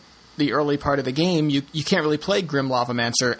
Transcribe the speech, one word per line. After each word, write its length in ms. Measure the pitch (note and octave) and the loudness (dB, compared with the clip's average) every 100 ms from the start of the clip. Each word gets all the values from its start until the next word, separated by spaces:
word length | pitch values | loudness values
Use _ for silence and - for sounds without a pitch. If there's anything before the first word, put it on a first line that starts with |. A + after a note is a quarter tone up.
| - - - - | -12 -20 -12 -2
the 140 | D3 | 0
early 240 | B2 D3 C#3+ | 2 0 0
part 200 | D3 C#3 | 0 0
of 40 | |
the 80 | B2+ | 0
game, 380 | C3 F3 F3 D3+ | 0 2 2 2
you, 120 | C#3 C3+ | 0 -2
you 100 | D#3 | -6
can't 180 | C#3+ F#3+ | 0 0
really 160 | D3+ D3+ | 2 0
play 220 | - G3+ | 0 -2
Grim 280 | E3+ C#3+ C3+ | 0 -2 0
Lavamancer 720 | B2+ B2 A#2+ A#2 B2 B2+ A2+ | 0 -2 -2 -2 0 0 -2